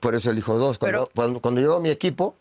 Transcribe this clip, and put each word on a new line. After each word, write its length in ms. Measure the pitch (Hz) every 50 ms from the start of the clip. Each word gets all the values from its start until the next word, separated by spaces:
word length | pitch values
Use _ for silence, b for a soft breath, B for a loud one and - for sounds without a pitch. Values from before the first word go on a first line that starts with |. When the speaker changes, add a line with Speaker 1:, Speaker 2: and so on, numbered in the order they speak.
Speaker 1:
por 140 | - 117 113
eso 160 | 120 101 120
elijo 260 | 113 110 101 - 110 113
dos. 200 | 127 139 123 -
Cuando, 200 | - 123 - - 127
Speaker 2:
Pero 60 | - _
Speaker 1:
cuando, 260 | 117 120 120 123 120
cuando 200 | - 120 123 123
llego 140 | 131 147 165
a 40 | 175
mi 100 | 170 160
equipo 440 | 151 143 - 185 147 - 175 208 208 _